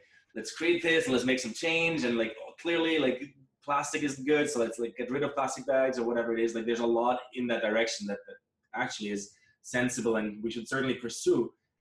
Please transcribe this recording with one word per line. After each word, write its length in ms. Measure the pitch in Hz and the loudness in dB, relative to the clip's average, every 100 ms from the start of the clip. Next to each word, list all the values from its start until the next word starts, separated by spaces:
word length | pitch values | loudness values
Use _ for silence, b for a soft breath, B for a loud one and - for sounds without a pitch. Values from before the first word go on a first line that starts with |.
| b b b | b b b
"Let's 180 | - - | -12 -10
create 280 | - 165 170 | -2 2 2
this 220 | 165 160 | 4 2
and 80 | 139 | 4
let's 120 | 123 | 2
make 160 | 123 127 | 2 0
some 120 | 113 | -2
change." 520 | 107 165 165 165 160 | -4 -2 0 0 0
And, 120 | 120 117 | 0 0
like, 180 | 110 - - - | 0 -4 -14 -8
clearly, 380 | 170 170 160 160 | -2 0 2 4
like, 240 | 131 123 143 - _ _ | 2 0 -4 -14 _ _
plastic 380 | - 143 147 151 | -2 0 0 -2
isn't 240 | 147 131 131 | -2 -2 2
good, 220 | 151 143 | 4 4
so 120 | 120 | 2
let's, 180 | 113 117 | 0 0
like, 180 | 117 - | -6 -4
get 140 | 117 | -4
rid 140 | 139 | -2
of 100 | 143 | -2
plastic 320 | - 131 - 127 | 0 -2 -2 0
bags 320 | 135 131 120 | 2 4 2
or 60 | |
whatever 280 | 117 117 117 113 | 0 0 0 2
it 60 | |
is. 120 | 117 | 0
Like, 120 | 113 110 | 0 -2
there's 140 | 117 | 0
a 60 | 120 | 2
lot 320 | 117 120 127 - | 4 2 0 -2
in 120 | 131 120 | -4 -2
that 140 | 110 | 0
direction 440 | 107 110 113 - 101 | 2 2 0 -2 -6
that, 120 | 101 - | -8 -10
that 80 | - _ _ _ 110 | -20 _ _ _ -6
actually 300 | 127 - 104 | -4 -4 -6
is 220 | 101 101 b b b | -6 -8 b b b
sensible 540 | - 123 127 123 117 110 | -6 0 0 0 0 0
and 240 | 107 104 | 0 -4
we 80 | 113 | -6
should 180 | 117 110 | -6 -4
certainly 260 | 135 131 | -2 -2
pursue. 580 | 120 117 - 175 151 110 - _ _ | -2 -6 -4 2 2 2 -4 _ _